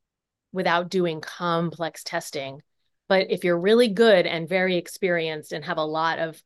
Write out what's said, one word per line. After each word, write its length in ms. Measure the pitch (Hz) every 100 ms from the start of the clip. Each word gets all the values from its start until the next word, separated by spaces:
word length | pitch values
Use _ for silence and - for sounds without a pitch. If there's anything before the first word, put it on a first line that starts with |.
| _ _ _ _ _
without 380 | 185 180 170 175
doing 300 | 190 175 156
complex 840 | 151 - 180 170 170 170 160 -
testing, 560 | - 170 - 151 135 139 _ _ _ _ -
but 220 | 190 190
if 140 | 180
you're 140 | 180 170
really 300 | 185 226 240
good 380 | 190 233 190 170
and 220 | 160 165
very 280 | 185 185 175
experienced 760 | 170 - 185 175 160 156 151
and 120 | 165
have 140 | 151 160
a 60 |
lot 340 | 156 156 165 156
of 240 | 160 156